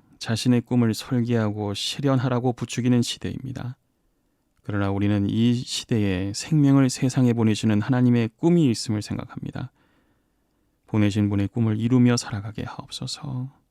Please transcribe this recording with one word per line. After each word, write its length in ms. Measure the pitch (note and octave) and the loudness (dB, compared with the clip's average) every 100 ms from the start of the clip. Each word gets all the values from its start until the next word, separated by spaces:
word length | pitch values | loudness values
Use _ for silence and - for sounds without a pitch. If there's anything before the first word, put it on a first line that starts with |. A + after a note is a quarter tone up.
| _ _ | _ _
자신의 420 | - A2 B2+ A#2+ | -6 -2 2 0
꿈을 320 | - B2+ A2+ | 2 0 2
설계하고 800 | G#2+ - B2 A#2 A#2 G#2+ G#2 G2+ | 0 -4 -4 0 0 0 -2 -6
실현하라고 800 | G2 - - C#3 C3+ C3 B2 B2+ | -6 -6 -4 0 0 0 -2 -2
부추기는 480 | A#2+ A#2+ - B2 B2 | -4 -6 -2 2 2
시대입니다. 760 | A#2 - - - B2+ B2 A#2+ - _ _ _ _ _ _ _ _ | 2 -4 -8 -10 -10 -10 -12 -14 _ _ _ _ _ _ _ _
그러나 300 | - G#2 G2 | -8 -4 -2
우리는 360 | G2 G2+ G#2 G2+ | 0 0 0 0
이 280 | G#2+ A#2+ A#2+ | 2 2 2
시대에 800 | - - - A#2 G2+ F2+ G2 | -2 -8 -2 0 0 0 -4
생명을 580 | - - D#3 C#3 C#3 C3 | -8 -2 2 6 6 4
세상에 420 | - C3 C3+ B2 | 2 0 2 2
보내시는 480 | A#2 A2 G#2 A2 G#2 | 4 2 2 2 2
하나님의 480 | G#2 B2 B2 A#2+ A2+ - | 2 2 4 4 0 0
꿈이 320 | E3+ F3 C#3+ | 2 4 4
있음을 320 | A2 - G#2+ | 0 -2 -4
생각합니다. 680 | - G2+ - - - - B2+ - _ _ _ _ _ _ _ _ _ _ _ | -4 -8 -8 -10 -10 -10 -12 -14 _ _ _ _ _ _ _ _ _ _ _
보내신 440 | A2 G#2 G#2 G#2 | 0 2 2 0
분의 180 | G2+ G2+ | 0 -2
꿈을 320 | A#2+ A2 G#2+ | 0 0 0
이루며 380 | A2+ B2+ B2 A#2+ | 2 4 6 4
살아가게 460 | - G#2 G#2+ - | -2 -8 -8 -10
하옵소서. 880 | - - - - B2+ - C#3+ B2+ C3+ - _ | -10 -12 -14 -14 -12 -10 -8 -8 -10 -14 _